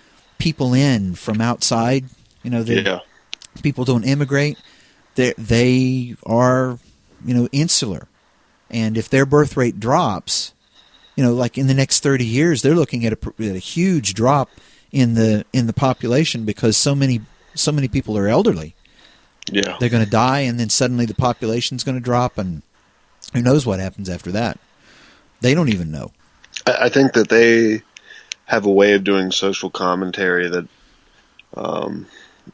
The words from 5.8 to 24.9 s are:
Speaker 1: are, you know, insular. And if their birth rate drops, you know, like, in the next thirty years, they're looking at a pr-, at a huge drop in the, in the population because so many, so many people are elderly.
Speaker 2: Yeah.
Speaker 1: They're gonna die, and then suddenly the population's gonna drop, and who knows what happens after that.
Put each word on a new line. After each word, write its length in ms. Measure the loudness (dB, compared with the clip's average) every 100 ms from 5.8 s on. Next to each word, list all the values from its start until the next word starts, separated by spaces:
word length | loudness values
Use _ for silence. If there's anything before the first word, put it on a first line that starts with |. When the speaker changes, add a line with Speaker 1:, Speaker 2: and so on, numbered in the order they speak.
| 2 -2 -6 -10 -2
Speaker 1:
are, 520 | 2 4 2 0 -6 -14 _ _ _
you 100 | -2
know, 140 | 0 0
insular. 560 | 0 0 0 -2 -6 -12 _ _ _ _ _ _
And 280 | -4 -2 -2
if 100 | 0
their 160 | 0 4
birth 300 | 4 2 0
rate 240 | -2 -2
drops, 760 | 0 0 0 -4 -4 -6 -6 -14 _ _ _ _ _ 0
you 80 |
know, 100 | 0
like, 240 | 2 -2 -2
in 100 | 0
the 60 |
next 280 | 0 0 0
thirty 240 | 0 0 0
years, 380 | 0 0 2
they're 120 | 2 2
looking 300 | 0 -2 -2
at 80 |
a 20 | -4
pr-, 280 | -8 -6
at 120 | -6 -6
a 40 |
huge 540 | -6 -2 0 0 -2
drop 360 | 0 2 2 -2 _ _ _ _
in 220 | 0 2
the, 320 | 4 2 2 -2
in 140 | -2 -2
the 60 |
population 680 | 0 -2 0 0 0 0 -2
because 320 | -6 0 0 2
so 180 | 0 0
many, 260 | 0 0 -6 _ _ -4
so 160 | -2
many 160 | 0 -2
people 300 | -2 -2 -2
are 100 | 2
elderly. 480 | 2 2 0 -6 -16 _ _ _ _ _ _ -6
Speaker 2:
Yeah. 240 | -2 -2 -2
Speaker 1:
They're 120 | 0
gonna 160 | 2 2
die, 340 | 2 2 2
and 180 | -2 -2
then 120 | -2
suddenly 360 | 0 0 0 -2
the 80 |
population's 720 | 0 -2 -2 -2 -2 -4 -6
gonna 160 | -6 -6
drop, 380 | -2 0 0 -2
and 240 | -6 -8 -12 _ _ _ _ _ -8
who 80 | -2
knows 240 | 2 2 0
what 160 | -4
happens 280 | -6 -8 -8
after 220 | -8 -6
that. 260 | -4 -4 -6 _ _ _